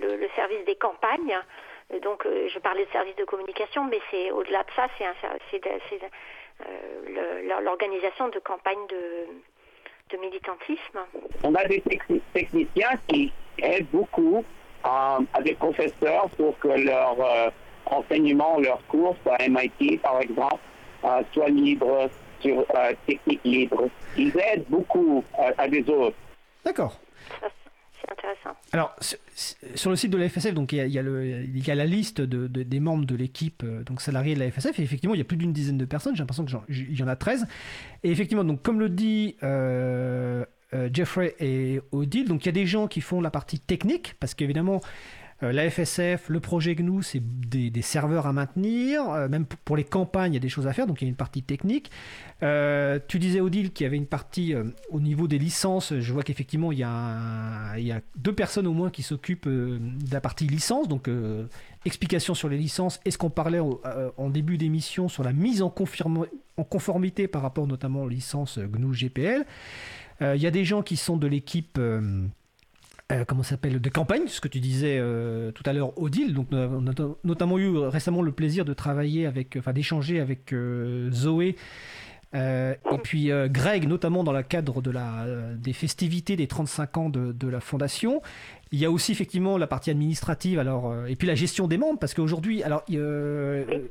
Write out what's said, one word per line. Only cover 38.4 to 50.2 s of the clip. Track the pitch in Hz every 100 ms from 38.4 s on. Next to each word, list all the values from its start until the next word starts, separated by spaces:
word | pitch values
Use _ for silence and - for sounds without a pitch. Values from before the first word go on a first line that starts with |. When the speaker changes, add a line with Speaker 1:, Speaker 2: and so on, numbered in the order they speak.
Speaker 3:
donc, | 165 143
comme | - 220
le | 214
dit, | 175 220 214 214 -
euh, | 135 135 131 127 127 127 127 123 123 123 123 _ _
euh, | 131 123
Jeffrey | 127 170 185 175 -
et | 139 131 131 135 -
Odile, | 143 143 226 262
donc | 160
il | 185
y |
a |
des | 175 185
gens | 214 214
qui | 160
font | - 180
la | 165
partie | 147 - 156
technique, | - 175 196 349 - -
parce | 127 -
qu'évidemment, | 143 147 180 190 - - - - - -
euh, | 123
la | 135 160
F | -
S | 160 - 175 180
F, | -
le | 160
projet | - 170 165 160
gnou, | 175 190
c'est | - 135
des, | 117 127 120 131 120
des | 117
serveurs | - 156 147 160 143
à |
maintenir, | 139 139 185 208 233 254 294 247
euh, | 151 135
même | 151 156
p-, | - -
pour | 151
les |
campagnes, | 147 196 180 190